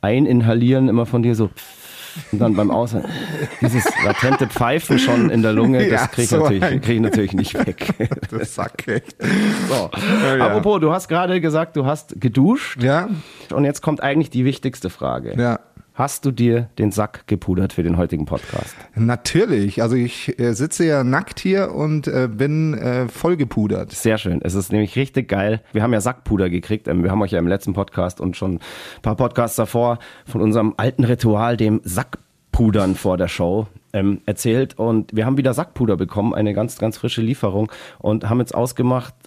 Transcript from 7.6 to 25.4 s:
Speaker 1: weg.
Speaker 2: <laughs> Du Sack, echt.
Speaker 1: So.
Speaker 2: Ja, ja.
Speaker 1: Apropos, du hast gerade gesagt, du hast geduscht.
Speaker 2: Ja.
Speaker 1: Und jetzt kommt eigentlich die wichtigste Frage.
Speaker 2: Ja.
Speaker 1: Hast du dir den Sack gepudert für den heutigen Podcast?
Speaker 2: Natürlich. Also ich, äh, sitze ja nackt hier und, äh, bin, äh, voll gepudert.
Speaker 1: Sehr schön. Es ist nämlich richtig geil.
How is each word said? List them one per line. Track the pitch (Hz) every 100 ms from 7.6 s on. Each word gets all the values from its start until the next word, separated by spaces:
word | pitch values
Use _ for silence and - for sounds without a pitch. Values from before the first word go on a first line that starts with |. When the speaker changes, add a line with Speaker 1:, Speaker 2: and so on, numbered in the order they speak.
| 247
Speaker 1:
weg. | - - - 113 -
Speaker 2:
<laughs> | -
Du | 110
Sack, | 107 - 98 - -
echt. | 110 - - - 190 208 214 196
Speaker 1:
So. | 127 92 - 202 - -
Speaker 2:
Ja, | 135
ja. | 113
Speaker 1:
Apropos, | 104 202 208
du | 156
hast | 175 -
gerade | 160 180 185
gesagt, | 165 151 165 156
du | 135
hast | 151 - -
geduscht. | 127 113 147 262 - -
Speaker 2:
Ja. | 123 151 190 180 - - -
Speaker 1:
Und | - 139
jetzt | 147
kommt | - 147
eigentlich | 139 143 143
die | 123
wichtigste | 127 131 139 - 90
Frage. | - 67 62 57 -
Speaker 2:
Ja. | 120 113 - - _
Speaker 1:
Hast | - 139 - 143
du |
dir | 117 120 117 117 -
den | 107
Sack | 98 104 - -
gepudert | 101 - 90 95
für | -
den | 85 85
heutigen | 85 82 73
Podcast? | 69 - - - - - -
Speaker 2:
Natürlich. | 113 120 - 160 226 135 101 98
Also | 113 127
ich, | 120 - - -
äh, | 120
sitze | 107 151 - 165
ja | 147
nackt | 123 135 196 -
hier | 185 190 185 147
und, | 151 151 139
äh, | 135 127
bin, | 107 139 151 160
äh, | 147 123 123 123
voll | - 165 175
gepudert. | 135 - 104 95 -
Speaker 1:
Sehr | - 120 110
schön. | 95 87
Es | - 92
ist | 95
nämlich | 104 104 -
richtig | 131 - 123
geil. | 98